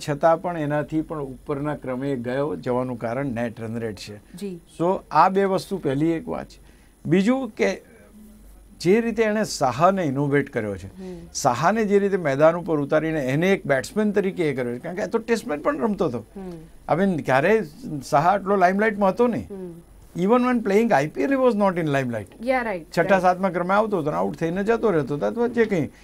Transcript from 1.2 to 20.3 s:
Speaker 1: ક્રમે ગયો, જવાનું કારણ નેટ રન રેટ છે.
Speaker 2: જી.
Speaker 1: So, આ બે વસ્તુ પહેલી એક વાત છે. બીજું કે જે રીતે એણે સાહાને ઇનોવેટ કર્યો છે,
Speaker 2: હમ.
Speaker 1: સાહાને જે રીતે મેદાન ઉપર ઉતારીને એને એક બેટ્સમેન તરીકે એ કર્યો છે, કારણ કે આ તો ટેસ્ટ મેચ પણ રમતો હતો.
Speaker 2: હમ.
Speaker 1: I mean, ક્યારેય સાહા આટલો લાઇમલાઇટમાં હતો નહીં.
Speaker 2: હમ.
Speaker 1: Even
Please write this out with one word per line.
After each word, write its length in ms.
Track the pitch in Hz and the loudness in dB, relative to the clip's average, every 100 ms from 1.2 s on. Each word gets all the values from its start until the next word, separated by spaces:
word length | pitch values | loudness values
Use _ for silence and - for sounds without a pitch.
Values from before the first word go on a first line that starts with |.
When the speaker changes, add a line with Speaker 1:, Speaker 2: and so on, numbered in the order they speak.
| 135 127 - 143 147 143 | -8 -10 -8 -6 -4 -6
Speaker 1:
ક્રમે 400 | 131 127 139 131 | -6 -6 -4 -4
ગયો, 400 | 123 135 147 - | -4 -2 -2 -4
જવાનું 440 | 131 123 127 120 | -2 -2 -2 -4
કારણ 260 | 117 123 143 | -4 -4 -4
નેટ 360 | 117 120 107 | -4 -4 -6
રન 160 | 113 113 | -8 -6
રેટ 180 | 113 101 | -6 -8
છે. 220 | - 104 | -12 -16
Speaker 2:
જી. 440 | - 180 202 170 - - | -18 -12 -12 -12 -12 -2
Speaker 1:
So, 180 | 170 190 - | 0 0 0
આ 180 | 151 180 | 4 4
બે 140 | 190 | 4
વસ્તુ 340 | 196 185 - 190 | 0 0 -4 -6
પહેલી 300 | 143 135 160 | -2 0 0
એક 200 | 160 - | -2 -4
વાત 220 | - - | -8 -10
છે. 100 | - - - - _ 135 | -16 -20 -20 -20 _ 0
બીજું 440 | 175 196 262 247 | 2 4 0 -2
કે 320 | - 196 190 - - - - - - - - - - | -2 -2 -2 -10 -20 -20 -20 -20 -20 -20 -20 -20 -4
જે 200 | 165 220 | 2 4
રીતે 220 | 233 220 | 2 0
એણે 200 | 220 214 | 0 0
સાહાને 600 | 208 - 135 120 175 196 | -2 0 0 4 4 4
ઇનોવેટ 460 | 156 131 143 139 139 | 0 0 2 2 0
કર્યો 280 | 123 107 95 | -2 -4 -6
છે, 100 | 95 | -10
Speaker 2:
હમ. 400 | 185 185 175 170 | -14 -14 -14 -12
Speaker 1:
સાહાને 520 | - 135 120 165 220 214 | -2 0 2 2 2 2
જે 140 | 202 | 2
રીતે 180 | 202 190 | 2 0
મેદાન 380 | 156 135 156 175 | 0 4 4 4
ઉપર 240 | 165 156 | 0 0
ઉતારીને 400 | 143 151 156 160 | 2 0 0 -2
એને 320 | 127 143 185 | 0 2 2
એક 160 | 190 143 | 2 2
બેટ્સમેન 440 | 135 123 208 214 | -2 -2 -2 0
તરીકે 380 | 202 190 180 156 | 0 0 0 0
એ 60 | 131 | 0
કર્યો 200 | 123 123 | -4 -6
છે, 40 | |
કારણ 160 | 165 180 | -8 -6
કે 60 | |
આ 40 | - | -2
તો 120 | 226 | -2
ટેસ્ટ 300 | 220 226 - | 0 -2 -2
મેચ 120 | 294 | -4
પણ 180 | 294 294 | -2 0
રમતો 280 | 233 196 165 | 0 0 -2
હતો. 200 | 117 113 196 | -4 -10 -14
Speaker 2:
હમ. 160 | 185 165 160 - - | -12 -12 -16 -10 -2
Speaker 1:
I 140 | 156 | 0
mean, 180 | 196 165 | 2 0
ક્યારેય 420 | 135 131 165 220 220 - - 147 | 2 2 4 2 0 -8 -10 -10
સાહા 280 | - 147 170 | 0 2 4
આટલો 240 | 202 190 202 | 2 2 4
લાઇમલાઇટમાં 540 | 180 196 220 214 196 | 4 4 0 2 0
હતો 180 | 190 247 | 2 2
નહીં. 200 | 170 92 | 0 -6
Speaker 2:
હમ. 200 | 196 180 170 - - - 165 | -10 -12 -14 -20 -20 -12 -2
Speaker 1:
Even 200 | 190 | 2